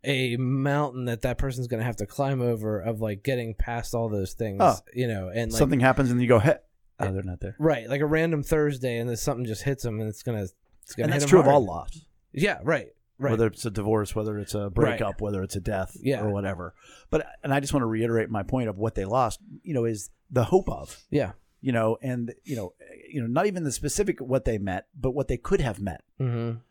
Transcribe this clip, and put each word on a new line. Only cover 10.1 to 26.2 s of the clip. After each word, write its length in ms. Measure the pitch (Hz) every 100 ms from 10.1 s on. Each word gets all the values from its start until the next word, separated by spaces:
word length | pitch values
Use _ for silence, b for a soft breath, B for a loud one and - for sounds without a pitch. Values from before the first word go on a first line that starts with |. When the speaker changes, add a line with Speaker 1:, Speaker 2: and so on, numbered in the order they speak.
| 107
Speaker 1:
gonna, 220 | - 110
it's 500 | 95 _ _ _ -
gonna 120 | - 147
Speaker 2:
And 60 |
Speaker 1:
hit 80 | 139
Speaker 2:
that's 40 |
Speaker 1:
'em 40 | 143
Speaker 2:
true 80 | 185
of 60 | 139
Speaker 1:
hard. 80 | 143
Speaker 2:
all 80 | 104
loss. 400 | 82 - - _ _ _
Speaker 1:
Yeah, 280 | 139 196 160
right, 260 | 110 151 95 _ _ _
right. 120 | 135
Speaker 2:
Whether 160 | 113 110
it's 160 | - 117
a 40 |
divorce, 440 | 101 104 110 104
whether 240 | 110 107 104
it's 160 | 101
a 100 | 104 101
Speaker 1:
Right. 80 |
Speaker 2:
breakup, 460 | 92 123 117 104 -
whether 220 | 107 101
it's 140 | 95 101
a 40 |
death 360 | 92 98 95 -
Speaker 1:
Yeah. 220 | 131 127
Speaker 2:
or 80 | 107
whatever. 440 | 101 98 90 85 B B B B
But, 160 | 160 - -
and 100 | 139
I 60 | 139
just 120 | 139
wanna 120 | 143 117
reiterate 440 | 110 117 117 107
my 140 | 110
point 240 | 95 127 113
of 100 | 95
what 160 | 110
they 100 | -
lost, 360 | 95 123 120 - - 143
you 120 | -
know, 100 | 139
is 260 | 117 107 - _ _
the 140 | 127
hope 240 | 117 185 -
of. 340 | 82 71 - _
Speaker 1:
Yeah. 220 | 147 104 - _ _
Speaker 2:
You 120 | 131
know, 260 | 117 110 113
and, 320 | 135 123 117 -
you 100 | -
know, 200 | 127 92 _ - - -
you 120 | 147
know, 60 | 117
not 200 | 131 202
even 180 | 185
the 80 | 151
specific 480 | 117 147 - 208 -
what 240 | 123 131
they 140 | - 110
met, 280 | 98 92 - -
but 120 | 131
what 160 | 139 131
they 100 | 123
could 240 | - 190
have 200 | 139 98
met. 240 | 101 76 _ _